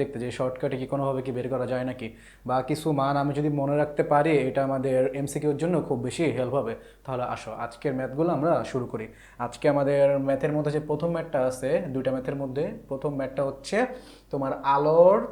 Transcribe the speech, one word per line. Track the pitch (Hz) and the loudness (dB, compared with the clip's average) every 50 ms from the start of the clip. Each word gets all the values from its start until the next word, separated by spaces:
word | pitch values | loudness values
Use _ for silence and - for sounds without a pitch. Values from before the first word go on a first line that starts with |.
দেখতে, | 139 135 - 113 120 | -2 -2 -4 -6 -6
যে | 123 120 - | -6 -4 -2
শর্টকাটে | 131 127 127 - - 139 135 127 | -2 -4 -2 -2 -4 -4 -2 -4
কি | 131 123 139 | -4 -4 -2
কোনোভাবে | 139 139 139 135 131 123 | -2 0 0 -2 -2 -4
কি | 139 127 127 | -4 -4 -4
বের | 120 127 135 | -4 -4 -2
করা | 127 127 120 | -2 -2 -2
যায় | 127 127 127 131 | -2 -2 -2 -4
নাকি, | 123 - 117 113 113 - - - - - - 123 | -6 -6 -10 -12 -12 -14 -20 -20 -20 -12 -6 -2
বা | 127 131 - - | -2 -2 0 0
কিছু | 151 151 - 160 151 139 | -2 -2 0 0 0 2
মান | 135 139 143 143 | 2 2 2 0
আমি | 139 143 139 147 | 0 0 0 0
যদি | 147 151 147 147 | 0 0 0 0
মনে | 139 139 143 147 | 0 2 2 2
রাখতে | 147 147 - - - - | 0 0 0 -2 2 4
পারি, | 147 147 147 160 156 139 127 131 | 4 4 6 6 4 4 2 2
এটা | 123 139 139 135 | 0 0 0 0
আমাদের | 135 135 131 135 131 127 131 135 - 139 | 0 0 0 2 2 4 2 2 0 -2
এমসিকিউর | 139 143 - 151 143 151 143 139 | -4 -4 -4 -2 0 0 0 2
জন্য | 160 175 180 156 - - | 0 2 2 0 0 0
খুব | 135 120 123 127 | -2 -2 -2 -4
বেশি | - - 170 147 117 123 | -2 0 0 0 0 0
হেল্প | 127 120 127 139 | -2 0 0 0
হবে। | 120 113 113 - - - - - - | -2 -2 -4 -8 -10 -18 -20 -16 -10
তাহলে | - 131 123 123 117 117 | -6 -6 -4 -4 -4 -6
আসো | 113 - 113 110 113 117 | -8 -8 -10 -10 -8 -8
আজকের | 117 - - - 147 131 127 | -10 -10 -6 -4 -2 -2 -2
ম্যাথগুলো | 127 127 127 139 165 180 170 135 | -4 -4 -2 0 0 2 2 2
আমরা | 143 170 165 127 113 - | 2 2 2 2 0 -2
শুরু | - 131 120 113 | -4 -4 -4 -4
করি। | - 113 110 110 - - - - - - 120 | -6 -8 -8 -10 -12 -18 -20 -20 -10 -8 -8
আজকে | 120 - - - 147 143 | -8 -6 0 2 2 2
আমাদের | 143 139 139 143 139 139 139 139 139 135 135 | 4 2 2 4 6 6 6 4 4 2 0
ম্যাথের | 139 131 151 151 151 | 0 0 0 0 0
মধ্যে | 151 151 151 147 | 0 0 0 -2
যে | 151 151 - | -2 -2 -2
প্রথম | 151 147 165 170 170 | -2 -2 -2 -2 -2
ম্যাথটা | 165 165 160 - 139 127 127 | -2 -4 -2 0 0 0 0
আছে, | 127 - - 131 156 175 - 151 127 | 0 -2 -2 0 0 0 0 -2 -4
দুইটা | 131 127 131 131 | -2 -2 0 -2
ম্যাথের | 131 127 - 131 139 | -2 -4 -4 -4 -4
মধ্যে | 139 131 127 139 156 196 226 - - - | -6 -4 -4 -4 -4 -4 -6 -10 -10 -8
প্রথম | 135 135 - 151 143 135 | -8 -4 -4 -4 -4 -4
ম্যাথটা | 135 131 - - 143 135 | -4 -4 -2 -2 -2 -2
হচ্ছে | 131 - - - - 208 254 254 - - - - - - - - | -4 -6 -8 -2 0 0 0 0 -4 -10 -16 -20 -20 -20 -12 -8
তোমার | - 139 135 135 139 - - 139 139 | -4 -4 -2 -2 -4 -2 2 2 2
আলোর | 143 147 151 156 165 175 180 196 226 226 - | 4 4 6 6 8 8 8 8 6 4 0